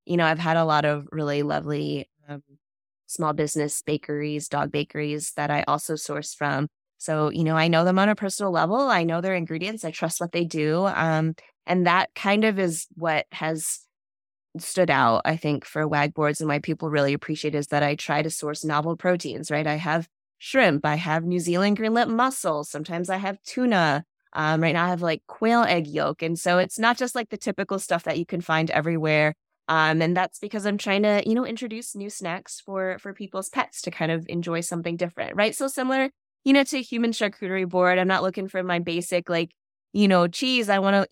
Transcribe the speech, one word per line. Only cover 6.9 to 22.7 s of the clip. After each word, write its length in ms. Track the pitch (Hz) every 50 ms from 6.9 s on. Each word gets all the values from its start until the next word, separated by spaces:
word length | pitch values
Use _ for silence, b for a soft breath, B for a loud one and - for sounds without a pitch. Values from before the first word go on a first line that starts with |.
| _
So, 320 | - - - 156 156 151 147
you 160 | - 165 165
know, 120 | 156 160
I 120 | 160 160 170
know 160 | 165 160 170
them 140 | 180 185 190
on 100 | 196 208
a 60 | 214
personal 360 | - 208 196 - - 208 196
level. 260 | 175 160 165 165 208
I 280 | 254 277 262 226 180 170
know 160 | 170 165 170
their 140 | 175 190 190
ingredients. 500 | 175 165 160 160 160 175 202 220 214 -
I 60 | 160
trust 300 | 156 - - 170 - -
what 120 | 175 170
they 120 | - 175 175
do. 420 | 165 - 160 151 151 156 175 190
Um, 480 | 196 - - 160 165 160 156 160 160 160 B B B B _ -
and 200 | - 180 185 175
that 280 | 175 170 185 - - -
kind 300 | - - 196 202 208 214
of 140 | 220 202 190
is 280 | 190 175 165 165 - - -
what 320 | 170 165 165 156 147 - _
has 480 | - - 156 160 160 156 156 - - - - _ _ _ _ _ _ _ _ _ _ _ _ _ - 170
stood 320 | - - - 185 180 165
out, 300 | 143 135 131 117 113 - -
I 100 | - 160
think, 300 | 160 - 151 147 135 -
for 200 | - - 151 156
Wag 280 | 147 151 143 147 151 -
Boards 260 | - 151 147 147 -
and 80 | 160 156
why 120 | 147 147
people 280 | - - 156 - 160 156
really 240 | 151 147 143 139
appreciate 420 | 143 143 - - 156 147 - 151 147
is 120 | 147 143
that 160 | - - 147
I 120 | 147 143 151
try 280 | 151 - - 151 151
to 80 | 151 160
source 340 | - - - 147 151 - -
novel 320 | 156 151 147 151 170 170
proteins, 540 | - - 180 180 175 - 151 110 - 160 -
right? 160 | 156 147 156
I 100 | 156 151
have 320 | 156 170 156 156 165 165 - _ _ _ _ _ - -
shrimp, 400 | - - 269 240 185 143 147 147
I 120 | 151 151
have 260 | 156 175 180 156 165
New 160 | 165 175 180 180
Zealand 380 | 165 175 175 180 196 208 208
green 180 | 196 220 220 226
lip 140 | 233 240 220
mussels, 600 | 226 233 247 262 262 - - 180 156 147 147
sometimes 400 | -